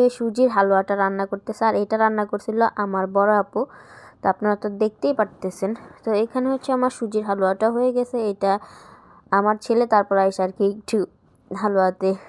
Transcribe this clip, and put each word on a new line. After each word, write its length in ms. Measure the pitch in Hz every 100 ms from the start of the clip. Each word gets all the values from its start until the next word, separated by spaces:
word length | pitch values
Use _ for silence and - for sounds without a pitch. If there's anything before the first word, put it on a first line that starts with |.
| 247
সুজির 380 | 247 233 220 254
হালুয়াটা 440 | 220 196 196 190 202
রান্না 280 | 196 196 196
করতেছে, 360 | 196 - 208
আর 100 | 226
এটা 220 | 208 208 220
রান্না 280 | 220 214
করছিল 360 | 208 208 - 220 226 -
আমার 280 | 202 190 190
বড় 260 | 196 202 208
আপু। 220 | 196 208 277 - - - - -
তো 60 | 202
আপনারা 280 | - 208 208
তো 120 | 214 202
দেখতেই 320 | 214 - 277
পারতেছেন। 560 | 269 202 - 185 - 196 226 - -
তো 80 | 220
এখানে 320 | 208 226 254 262
হচ্ছে 220 | 262 -
আমার 200 | 254 254 -
সুজির 260 | 220 214
হালুয়াটা 420 | 214 196 190 190 220
হয়ে 200 | 233 254
গেছে। 240 | 247 247 240 220
এটা 220 | 202 196 202 - - - - - - _
আমার 240 | 196 208 214
ছেলে 240 | - 233 233
তারপর 300 | 214 202 196
আইসা 240 | 190 190
আর 80 | 185
কি 120 | - 202
একটু 280 | 208 - 220 - _ _ _ -
হালুয়াতে 600 | 190 208 196 185 185 190 190